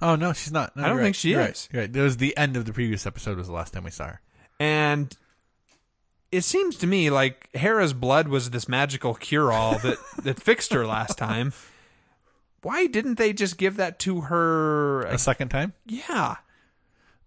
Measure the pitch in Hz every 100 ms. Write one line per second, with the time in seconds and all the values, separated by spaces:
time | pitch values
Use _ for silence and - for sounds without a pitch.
0 | 170 156 175 160 147 156 131 - 156 254
1 | 220 190 160 - 113 - - 123 104 131
2 | 139 120 135 147 147 127 113 110 117 104
3 | 101 - - 92 90 82 82 95 85 -
4 | 73 - _ _ _ _ 151 151 151 147
5 | 143 - _ _ _ _ _ _ _ _
6 | _ _ _ 180 175 370 381 247 175 196
7 | 156 139 135 123 - 131 175 220 170 127
8 | 127 143 156 139 123 123 - 127 143 135
9 | 127 113 - 147 139 110 110 110 127 120
10 | - - 135 131 - 233 - 170 113 110
11 | 110 - 113 110 131 - - - _ _
12 | _ _ _ _ _ _ - 294 359 233
13 | 262 233 226 208 196 170 190 202 180 170
14 | 190 180 143 170 165 160 156 151 143 135
15 | 107 127 - 131 131 135 175 - - 233
16 | - 285 135 113 - _ _ _ _ _
17 | _ _